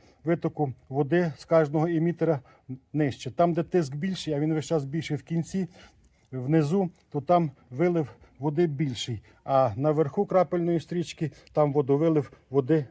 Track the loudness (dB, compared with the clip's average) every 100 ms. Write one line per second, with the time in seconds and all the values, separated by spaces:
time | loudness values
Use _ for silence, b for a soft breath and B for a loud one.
0 | b b -2 -2 -2 -2 -4 -6 -8 -4
1 | 0 0 0 -4 0 2 2 2 0 0
2 | 0 0 0 0 -4 b b -16 _ -2
3 | -2 -4 -6 0 2 2 0 0 -2 -4
4 | -6 -6 -4 -2 0 -2 -2 -2 -2 -6
5 | -4 -6 -4 -4 -4 -4 -6 B B B
6 | _ _ _ -8 0 2 2 2 -2 -6
7 | _ -6 2 2 2 -4 -12 -2 0 2
8 | -2 -6 b b -4 0 0 0 -4 -4
9 | -6 -8 -12 b 0 2 2 2 0 2
10 | 0 -2 0 2 2 0 0 -2 -2 -6
11 | -6 -6 -8 -8 B 0 2 2 2 2
12 | 4 2 0 -8 -6 -2 2 2 0